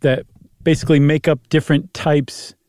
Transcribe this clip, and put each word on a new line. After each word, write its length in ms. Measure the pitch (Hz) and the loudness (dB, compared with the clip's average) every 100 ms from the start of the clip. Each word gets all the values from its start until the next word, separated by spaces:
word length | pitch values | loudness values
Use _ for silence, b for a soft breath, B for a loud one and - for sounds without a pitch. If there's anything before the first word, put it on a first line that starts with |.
that 260 | 139 131 - _ _ _ | -2 -2 -4 _ _ _
basically 380 | 165 156 - 147 | -2 0 2 2
make 280 | 143 156 - | 4 0 0
up 180 | 147 - | -2 -2
different 440 | 156 - 147 - | -2 0 -2 -2
types 600 | - 160 147 131 - - - | -6 -2 0 -2 -10 -20 -20